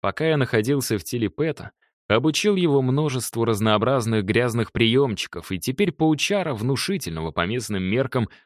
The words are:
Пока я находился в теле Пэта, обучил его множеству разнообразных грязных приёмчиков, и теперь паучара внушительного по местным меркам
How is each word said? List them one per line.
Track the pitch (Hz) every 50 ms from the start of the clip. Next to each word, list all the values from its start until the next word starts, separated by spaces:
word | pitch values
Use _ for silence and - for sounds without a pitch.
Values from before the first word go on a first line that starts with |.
Пока | - 101 95 - 151 160
я | 160 147
находился | 131 - - 110 107 120 143 143 123 - 113 104
в | -
теле | - - 123 113 101
Пэта, | - - 151 160 147 - - - _ _ _ _ _ _ _ _
обучил | 101 113 123 156 151 - - 208 208
его | 190 180 165 139 139
множеству | 131 127 127 143 156 151 131 127 113 - - 113 113
разнообразных | 113 113 101 107 110 107 107 104 123 135 135 113 113 113 110 101
грязных | 92 107 113 120 123 110 117 113 -
приёмчиков, | _ 110 117 113 113 131 143 131 107 90 - - - 87 85 -
и | 98 90
теперь | - - 131 - 208 202
паучара | 151 _ 160 156 156 143 - - 196 202 185 165 135
внушительного | 107 104 127 139 - - - 196 185 - 92 80 80 80 82
по | 78 - 87
местным | 90 110 127 110 - 107 95 92
меркам | 92 101 123 135 120 - 131 117 - - - _